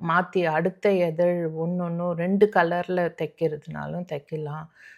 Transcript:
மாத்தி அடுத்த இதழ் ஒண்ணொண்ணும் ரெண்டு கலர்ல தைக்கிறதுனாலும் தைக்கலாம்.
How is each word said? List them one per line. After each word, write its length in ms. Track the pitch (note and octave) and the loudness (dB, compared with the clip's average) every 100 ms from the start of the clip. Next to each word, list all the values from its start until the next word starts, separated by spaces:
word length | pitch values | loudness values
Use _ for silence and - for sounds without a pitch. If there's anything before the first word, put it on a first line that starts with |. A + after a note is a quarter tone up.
| E3+ | 0
மாத்தி 360 | E3+ F3+ F#3+ | 0 2 0
அடுத்த 480 | E3 D#3 F3 F3+ G#3 | 0 2 0 0 2
இதழ் 600 | F#3+ F3 D#3+ F3 F3 E3 D#3+ | 2 2 2 2 2 -2 -4
ஒண்ணொண்ணும் 520 | E3+ F3+ F3 E3+ F3 | -4 -2 -4 -4 -4
ரெண்டு 340 | E3 F3 G3 G#3 G3 | -2 0 4 4 4
கலர்ல 580 | E3+ F3 F3 F3+ E3+ - | 2 2 0 0 0 -2
தைக்கிறதுனாலும் 840 | D#3 - D#3+ D3 D#3+ D3 D3 E3 F3+ | -6 -2 -2 -2 -10 -10 -8 -8 -8
தைக்கலாம். 540 | D3 - D#3 D3 D3+ E3 _ - | -10 -8 -8 -8 -10 -14 _ -20